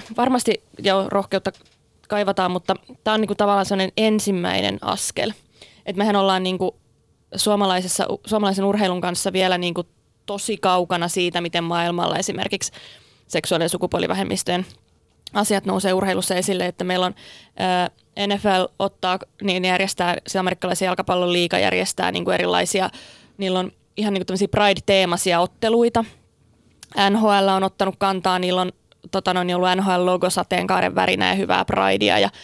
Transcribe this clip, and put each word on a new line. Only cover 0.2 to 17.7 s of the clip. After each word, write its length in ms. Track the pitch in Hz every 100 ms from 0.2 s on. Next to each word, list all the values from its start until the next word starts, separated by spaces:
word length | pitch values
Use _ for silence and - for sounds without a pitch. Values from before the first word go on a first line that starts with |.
| 247 254 233 - _ -
joo, 320 | 196 190 190
rohkeutta 420 | 196 190 190 190 - _ _ _ _ -
kaivataan, 440 | 208 196 196 180
mutta 240 | 180 - 190 - -
tää 100 | 220
on 80 | 220
niinku 140 | 208 202
tavallaan 300 | 202 202 190
sellainen 280 | 190 190 -
ensimmäinen 840 | 220 214 202 185 185 95 - 139
askel. 500 | - - - - 214 - _ _ - - -
Et 100 | 190
mehän 200 | 214 202
ollaan 280 | 190 185
niinku 320 | 185 185 185 - _ _ _ _ _ -
suomalaisessa, 720 | 214 208 196 185 185 - - - -
suomalaisen 400 | 214 202 196 196
urheilun 360 | 208 190 180
kanssa 320 | 175 175 196
vielä 240 | 185 185 180
niinku 260 | 175 175 170 _ _ _ -
tosi 320 | 202 - 202
kaukana 500 | 185 180 175 180 170
siitä, 340 | 185 175 175
miten 220 | 170 175
maailmalla 540 | 170 170 170 175 - 170
esimerkiksi 540 | - - - - - - - - _ _ _
seksuaali- 360 | 165 - 165
ja 60 | 170
sukupuolivähemmistöjen 960 | 175 175 175 180 185 - 185 - 180 185 - _ _ _ _ -
asiat 320 | 202 208 196 190
nousee 280 | 190 190
urheilussa 420 | 185 190 190 180 185
esille, 300 | 196 185 180
että 180 | -
meillä 220 | 180 180 180
on, 100 | - - - - -
ää, 320 | 185